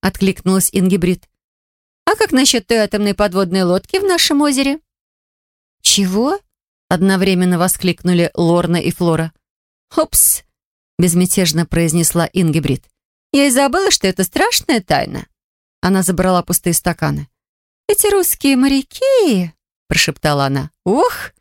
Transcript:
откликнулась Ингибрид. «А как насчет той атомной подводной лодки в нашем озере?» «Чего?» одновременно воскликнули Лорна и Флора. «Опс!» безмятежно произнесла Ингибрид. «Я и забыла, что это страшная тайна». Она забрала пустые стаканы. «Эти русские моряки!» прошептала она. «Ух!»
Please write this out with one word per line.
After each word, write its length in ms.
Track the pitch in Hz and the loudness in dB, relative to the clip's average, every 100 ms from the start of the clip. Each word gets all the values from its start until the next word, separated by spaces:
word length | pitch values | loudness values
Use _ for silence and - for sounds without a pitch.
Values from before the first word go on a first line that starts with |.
откликнулась 680 | 190 - 196 - 180 190 175 | -4 0 -2 0 0 0 0
Ингибрид. 560 | 196 185 190 170 175 _ _ _ _ _ _ _ _ - | 0 0 2 0 -4 _ _ _ _ _ _ _ _ -2
«А 100 | 440 | 0
как 160 | 440 | 2
насчет 360 | 262 269 240 - | 2 2 0 0
той 100 | 233 | 0
атомной 380 | 208 208 208 196 | 0 0 -2 0
подводной 480 | 208 180 190 190 | 0 0 0 0
лодки 340 | 180 180 - 381 | 0 0 -2 -2
в 60 | |
нашем 380 | 392 349 - 294 | 0 0 0 2
озере?» 380 | 294 262 277 302 _ _ _ _ _ _ _ _ _ _ | 0 0 -2 -4 _ _ _ _ _ _ _ _ _ _
«Чего?» 580 | - - 190 190 262 392 _ _ _ _ _ | -2 0 0 0 -2 -2 _ _ _ _ _
одновременно 680 | 180 190 190 196 180 180 175 | 0 2 2 2 2 2 0
воскликнули 760 | 180 - 185 170 175 175 170 - | 0 0 -2 -2 0 0 0 0
Лорна 420 | 170 175 170 170 | 0 2 0 -2
и 140 | - | -2
Флора. 420 | - 175 160 165 _ _ _ _ _ _ - | -2 0 0 -4 _ _ _ _ _ _ -4
«Опс!» 480 | 320 - - - _ _ _ _ _ - | -2 0 0 -2 _ _ _ _ _ -2
безмятежно 680 | 175 170 180 - 175 156 170 | 0 2 0 0 0 -2 -2
произнесла 640 | 170 170 170 165 170 165 | 0 0 0 0 0 -2
Ингибрид. 540 | - 170 160 147 127 _ _ _ _ _ | 0 0 0 -2 -4 _ _ _ _ _
«Я 140 | 277 285 | 0 2
и 20 | |
забыла, 420 | 254 277 311 392 | 2 2 0 0
что 160 | - 196 | 0 0
это 160 | 185 | -2
страшная 580 | 185 - 403 - - 247 | -4 0 0 -2 0 -2
тайна». 460 | - 143 - - - _ _ _ _ _ | 0 -2 -2 -8 -14 _ _ _ _ _
Она 220 | 180 190 | 0 0
забрала 380 | 185 175 185 180 | 0 0 2 0
пустые 320 | 175 170 - | 0 -4 -2
стаканы. 540 | 165 - 170 151 143 143 _ _ _ _ _ - | -2 -2 -4 -4 -4 -10 _ _ _ _ _ -4
«Эти 200 | 415 415 | -2 0
русские 440 | 403 359 - 277 262 | 0 0 -2 0 2
моряки!» 960 | 269 269 - - 539 523 381 202 175 _ _ _ _ | 2 0 -4 -4 0 2 2 0 -2 _ _ _ _
прошептала 580 | - - 143 - 143 135 | -2 -2 -2 -2 0 0
она. 260 | 139 151 _ - | -2 -6 _ -2
«Ух!» 460 | 233 494 - - _ | 0 0 -2 -14 _